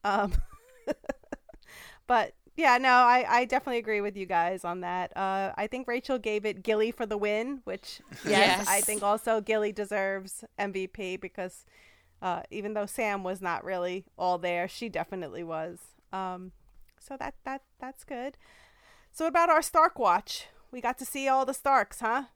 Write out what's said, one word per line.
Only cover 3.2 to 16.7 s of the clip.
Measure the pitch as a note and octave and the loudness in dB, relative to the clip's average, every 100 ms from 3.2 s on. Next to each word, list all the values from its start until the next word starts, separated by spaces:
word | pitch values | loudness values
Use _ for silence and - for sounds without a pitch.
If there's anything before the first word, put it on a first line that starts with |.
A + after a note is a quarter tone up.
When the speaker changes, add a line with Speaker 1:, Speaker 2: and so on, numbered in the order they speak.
| B3 | 4
Speaker 1:
I | A#3+ B3 | 2 4
definitely | B3+ C4 A#3+ | 0 0 -4
agree | A3 G#3 | -2 -2
with | G3+ G3 | -2 -6
you | F#3 | -2
guys | F3 E3+ F#3 | 0 0 -2
on | F3 F3+ | -6 -6
that. | F3 F3+ F3+ - | -4 -4 -4 -4
Uh, | F#3+ F#3+ G3 - | -2 -2 -2 -4
I | G#3 | -6
think | B3+ B3 | -6 -4
Rachel | A#3+ - B3+ | -4 -2 -4
gave | A3 G#3 G#3+ | -2 -2 -2
it | G3+ | -4
Gilly | F#3+ G#3+ A3 | 0 2 2
for | - A3 | -2 -4
the | G#3 | -2
win, | G#3 G#3+ B3 C#4 - | 0 0 -2 -6 -8
which, | F#3+ - - - - | -10 -10 -18 -18 -10
yes, | - | 2
Speaker 2:
Yes. | G3 G3 F#3 G3 | 6 6 4 2
Speaker 1:
I | G3 | 2
think | G#3 G#3 | 2 0
also | G3+ G#3+ - A3 | 2 2 2 0
Gilly | G#3 A3 G#3 | 2 0 0
deserves | G#3 G3+ G#3 G3 G3 F#3+ - A3+ - | -4 -4 -2 -2 -4 -8 -16 -14 -6
M | G3+ | -4
V | F#3+ F#3 | -4 -6
P | - F#3 F#3 | -6 -8 -8
because, | F#3 - F#3 - _ _ - _ _ _ | -10 -8 -10 -10 _ _ -20 _ _ _
uh, | F#3 F3 - | -4 -4 -6
even | - G#3 | -8 -4
though | G#3+ G3+ | -4 -4
Sam | - A3 G3+ | -2 -2 -2
was | F#3 F#3 | -4 -4
not | F#3 E3+ - | -4 -4 -4
really | F#3 F3 F#3 - - | -4 -2 -4 -10 -2
all | F3+ F3+ | 0 2
there, | F3 F3 F#3 | 0 -2 -2
she | - A#3 | -6 -8
definitely | D#3+ E3+ F#3+ D#3 A2 | -6 -6 -8 -8 -10
was. | E3 D#3+ D#3+ F3 - _ _ | -8 -8 -8 -12 -20 _ _
Um, | F#3+ F#3 F3+ F#3 - _ | -8 -6 -8 -14 -20 _